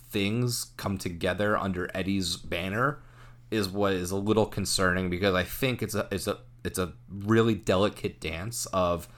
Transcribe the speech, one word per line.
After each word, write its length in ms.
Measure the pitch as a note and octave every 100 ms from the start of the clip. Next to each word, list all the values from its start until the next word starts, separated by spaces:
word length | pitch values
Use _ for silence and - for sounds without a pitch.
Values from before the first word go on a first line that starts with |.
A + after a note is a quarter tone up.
| -
things 600 | G#2+ G2 A2+ B2 A#2+ - -
come 220 | G#2 F#2+
together 580 | F#2+ E2+ F#2 F#2 G#2 G#2+
under 320 | F#2+ F2+ F2
Eddie's 420 | F#2+ F#2 G2 F2 F2
banner 600 | - F2 F#2+ G#2 C3 - - - - - -
is 180 | A2 G2
what 240 | G2 G2+
is 180 | F#2+ F2
a 60 | G2
little 300 | G2+ G#2+ G#2
concerning, 640 | - F#2+ - F#2 F#2 F#2
because 260 | F2 G2+
I 100 | F#2
think 380 | F2 - C3 A#2+
it's 120 | G#2
a, 140 | G2+ -
it's 160 | G2 G2+
a, 120 | - - -
it's 140 | - -
a 140 | F2+ - -
really 460 | G2 G2 A2+ A2+
delicate 680 | G#2+ - F#2 G2+ - G2+ -
dance 460 | D#2+ D#2+ G2 A#2+ -
of 420 | F#2 F2+ F2 E2